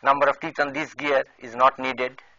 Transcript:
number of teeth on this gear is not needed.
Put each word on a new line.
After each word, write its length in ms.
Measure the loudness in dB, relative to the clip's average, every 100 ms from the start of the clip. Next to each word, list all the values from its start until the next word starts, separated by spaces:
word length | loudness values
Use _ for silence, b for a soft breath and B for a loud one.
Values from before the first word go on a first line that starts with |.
number 260 | 2 2 2
of 100 | 0
teeth 200 | -6 -4
on 120 | -4
this 200 | -4 -10
gear 300 | -8 -2 0 -2 _
is 160 | -16
not 240 | 2 2 2
needed. 420 | -6 -4 -6 -8 -20